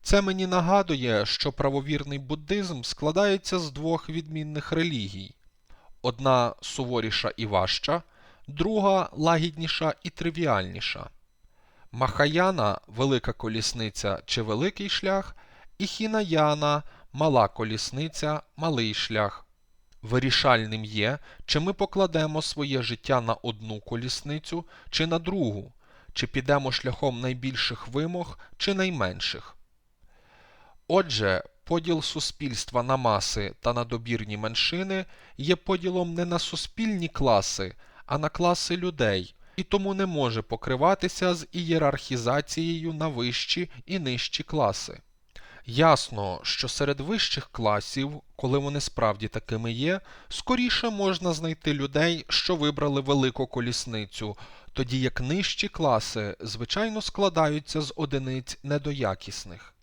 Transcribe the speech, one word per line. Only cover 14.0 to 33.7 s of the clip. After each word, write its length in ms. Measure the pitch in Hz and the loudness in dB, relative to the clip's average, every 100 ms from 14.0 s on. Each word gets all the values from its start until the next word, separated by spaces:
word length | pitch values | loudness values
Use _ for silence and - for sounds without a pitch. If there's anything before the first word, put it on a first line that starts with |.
| 101 95 | -4 -4
чи 160 | - - | -4 -4
великий 480 | 110 107 180 - 202 | -2 0 0 -2 -4
шлях, 460 | - 190 196 - - - - - - | -2 0 0 -2 -14 -20 -20 -20 -6
і 80 | |
Хінаяна — 960 | 196 - 220 220 196 160 151 151 147 147 - - - | -6 -2 0 0 2 4 4 4 2 2 -2 -16 -14
мала 340 | 131 156 131 101 | 0 4 6 4
колісниця, 960 | - 110 110 - 127 156 - 151 151 - - | 2 -4 -2 -4 -4 -6 -2 -2 -4 -8 -4
малий 360 | 160 135 113 | -2 0 0
шлях. 520 | 104 - 107 104 - - _ _ _ _ - | -2 0 2 0 -2 -20 _ _ _ _ -16
Вирішальним 840 | 107 127 131 - 139 120 110 110 | 0 2 4 4 6 6 4 -6
є, 340 | 107 107 107 147 - - | -4 0 0 -2 -10 -16
чи 140 | - 151 | -2 0
ми 140 | 175 | 0
покладемо 680 | 196 196 196 185 160 156 156 | 0 0 2 2 2 0 -2
своє 400 | - - 143 131 | -4 -4 -2 -2
життя 400 | 113 117 - 131 | -2 -6 2 2
на 120 | 113 | 2
одну 460 | 113 120 107 110 107 | -2 -4 -6 -8 -10
колісницю, 840 | - 117 127 - 147 151 - - - - - | -6 -6 -4 -6 -6 -8 -6 -8 -8 -20 -4
чи 180 | - 160 | -2 0
на 120 | 165 | 0
другу, 540 | 165 196 127 104 101 - - - - | 0 0 0 -2 -8 -18 -20 -20 -10
чи 140 | - 127 | -6 -2
підемо 440 | 139 127 143 131 | -2 2 2 2
шляхом 500 | - 131 120 143 120 | -2 -4 0 -2 0
найбільших 680 | 127 127 131 123 - 117 - | -4 -4 -4 -2 -4 -4 -4
вимог, 520 | 131 165 180 170 - - - | -2 -2 -4 -6 -12 -18 -4
чи 160 | - | -2
найменших. 840 | 190 190 160 92 95 - - - - - _ _ _ - - _ - - - - - - | 0 0 0 -2 0 -6 -6 -12 -20 -20 _ _ _ -20 -20 _ -20 -20 -20 -20 -20 2
Отже, 560 | 180 175 110 101 92 - _ | 2 4 2 2 2 -2 _
поділ 380 | - 170 165 165 | -4 -2 0 0
суспільства 840 | - 156 - - 143 113 - 123 | 0 -4 -6 -6 -6 -6 -2 -2
на 140 | 120 131 | 2 2
маси 580 | 120 101 - - 101 - | 4 2 2 -2 -4 -2
та 140 | 120 | -2